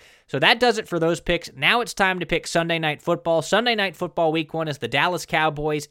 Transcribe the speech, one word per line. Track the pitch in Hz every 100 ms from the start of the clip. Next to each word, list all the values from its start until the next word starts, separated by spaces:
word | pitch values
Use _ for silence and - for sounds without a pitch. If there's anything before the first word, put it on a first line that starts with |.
| - - -
So | 139
that | 175 240
does | 247 214
it | -
for | 170
those | 165 165
picks. | - 170 - 127
Now | 156 233
it's | 226
time | - 196 185
to | 160
pick | 160 -
Sunday | 170 165 165
Night | 156 147
Football. | - 170 170 165
Sunday | 147 202 240
Night | 214 190 156
Football | 180 - 160
week | 160 151
one | 160 160
is | 135
the | 113
Dallas | 139 170 170 -
Cowboys | 160 156 147 151 151 -